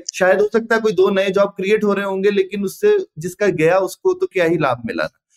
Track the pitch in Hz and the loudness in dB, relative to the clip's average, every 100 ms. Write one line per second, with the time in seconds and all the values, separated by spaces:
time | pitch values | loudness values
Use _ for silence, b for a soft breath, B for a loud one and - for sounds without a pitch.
0 | - - 185 190 208 233 233 226 220 180 | -8 -2 2 2 2 0 0 -2 0 2
1 | 196 196 196 190 202 - 190 214 208 196 | 2 2 0 0 0 -2 0 0 2 -2
2 | 196 190 196 202 190 208 190 - 208 208 | -2 -2 0 0 -2 -4 -6 -2 2 2
3 | 190 - 180 180 208 180 160 185 185 - | -2 -10 -10 -4 -2 2 2 2 0 -2
4 | 185 180 190 185 165 165 147 123 113 82 | -2 -2 -2 0 0 0 0 -2 -6 -6
5 | 78 _ _ | -6 _ _